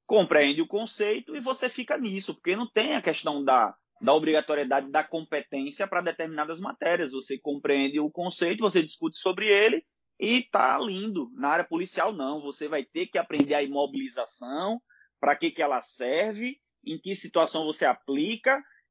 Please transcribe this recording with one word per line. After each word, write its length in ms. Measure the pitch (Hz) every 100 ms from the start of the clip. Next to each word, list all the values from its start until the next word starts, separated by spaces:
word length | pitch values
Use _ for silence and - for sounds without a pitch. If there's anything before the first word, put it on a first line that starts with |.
compreende 560 | - 214 175 151 143 147
o 60 | 160
conceito 720 | 202 226 - 208 214 240 285
e 40 |
você 280 | 247 254 254
fica 260 | 247 240 294
nisso, 380 | 233 190 196
porque 220 | 151 165 196
não 120 | 240
tem 280 | - 254 -
a 40 |
questão 440 | - 156 165 147
da, 300 | 135 127 107 - _ -
da 120 | 117
obrigatoriedade 800 | 151 160 156 147 151 135 135 139
da 140 | 147
competência 840 | 156 165 160 147 - 139 139 143 196
pra 140 | 175
determinadas 580 | 175 - 160 156 151 165
matérias. 540 | 214 247 165 170 151
Você 260 | 131 131 135
compreende 640 | 151 143 143 139 139 147
o 100 | 151
conceito, 500 | - 175 - 170 214
você 220 | 214 180
discute 340 | 156 - 160 -
sobre 300 | 185 185 220
ele 360 | 202 214 311 - _ _ -
e 240 | 208 247
tá 360 | 240 - 247 269
lindo. 520 | 247 185 214 185 120
Na 160 | 127 143
área 140 | 160
policial, 480 | 170 170 185 - 180
não. 280 | 202 135 151
Você 280 | 143 139 147
vai 160 | 151
ter 220 | 127 160 185
que 100 | -
aprender 360 | - 147 143
a 80 | 147
imobilização, 1200 | 143 139 143 139 135 123 117 - 123 143 190 233 _ _ _ -
pra 160 | 135 147
que 160 | 165
que 100 | -
ela 180 | 147 127
serve, 760 | - - 123 147 208 208 247 277 _ _
em 140 | - 160
que 160 | 185
situação 500 | 190 160 170 160 156
você 200 | 156 151
aplica, 760 | 147 123 - 139 170 226 - 277 285 _ _